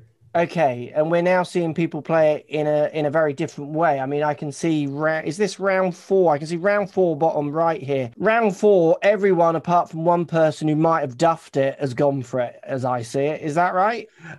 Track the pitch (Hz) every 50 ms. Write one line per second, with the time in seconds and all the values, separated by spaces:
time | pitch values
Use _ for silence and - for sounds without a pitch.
0 | - _ _ _ _ _ - 170 175 170 - 175 156 131 123 120 120 - 143 156
1 | 151 165 175 170 170 180 185 180 175 - - 180 170 165 151 175 165 160 - 151
2 | - - 165 160 156 151 151 - - - 147 156 151 151 151 147 151 - - 156
3 | 147 147 143 165 160 151 135 - 165 - - 147 143 143 156 156 170 160 143 135
4 | 131 135 143 147 151 151 143 - 156 147 135 - - 165 160 151 143 139 139 147
5 | 156 156 160 156 156 160 147 196 214 185 - - 190 196 190 190 190 185 175 -
6 | - - 196 190 180 160 147 143 160 156 175 165 175 202 202 208 202 180 - 190
7 | 185 170 156 143 160 160 - 156 147 143 147 160 165 165 160 131 131 139 139 135
8 | 123 117 - - - 214 226 233 226 208 185 - 214 208 202 180 165 160 180 -
9 | - 202 220 190 202 196 185 170 170 165 165 160 - 175 175 175 - - - 160
10 | 160 175 175 175 165 - 170 165 160 156 147 - 156 156 151 151 160 165 160 160
11 | 143 131 120 123 165 165 165 - - - - 139 135 135 135 - 147 131 120 123
12 | 147 143 139 135 120 - - 127 120 120 - - - - 135 131 127 123 127 123
13 | 117 - - 139 139 147 156 - 151 160 143 170 175 185 190 185 196 220 240 226
14 | 440 - _ - 165 160 147